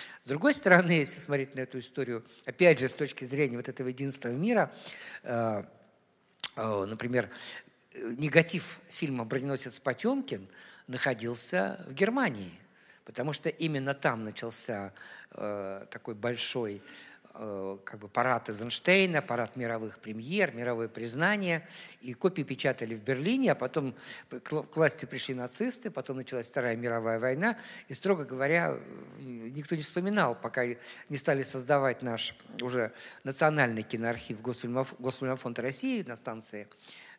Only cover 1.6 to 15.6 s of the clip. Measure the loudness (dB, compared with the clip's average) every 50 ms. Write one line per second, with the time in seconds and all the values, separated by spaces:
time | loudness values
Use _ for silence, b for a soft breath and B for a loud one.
1.6 | -6 -6 -6 -8 -8 -6 -4 -4 -2 -2 -2 -4 B B B B B -10 2 8
2.6 | 8 10 10 8 6 2 0 -2 -4 -4 -4 -8 -8 -4 0 2 2 2 2 -2
3.6 | -6 -6 -6 -4 -4 -4 -2 -2 -2 -4 -2 -4 -4 -2 -2 0 2 4 6 6
4.6 | 4 4 B B B B B B B B B B -6 -2 0 2 2 2 0 -2
5.6 | -4 -8 -14 -20 -20 _ _ _ _ _ _ _ _ _ _ _ -8 -6 -4 -4
6.6 | -2 0 0 0 0 -2 -4 -6 -4 0 0 0 0 B B B B B B B
7.6 | B -18 _ _ _ _ -12 -8 -6 -6 -4 -2 -2 4 6 6 6 6 2 -2
8.6 | -4 -6 -10 -14 -14 -12 -6 -4 -2 -2 0 -2 -2 -2 -2 0 0 0 -2 -2
9.6 | -4 -6 -8 -4 -2 -2 -2 0 0 2 2 0 0 -2 -6 -6 -8 -12 B B
10.6 | B B B B B -8 -4 0 0 0 0 0 -2 -2 -2 -2 -2 0 0 0
11.6 | 0 0 -2 -6 -10 -10 0 2 2 4 4 4 2 2 0 -2 -6 -10 -12 -16
12.6 | -20 -20 B B B B B B _ -10 -6 -4 -2 -2 -2 -2 -2 -4 -2 0
13.6 | 0 0 0 0 0 -2 -2 0 2 0 2 0 -2 -6 -6 -6 -6 -6 -6 -6
14.6 | -4 -4 -4 -4 -4 -6 -8 B B B B B B B -10 -6 -4 -4 -4 -4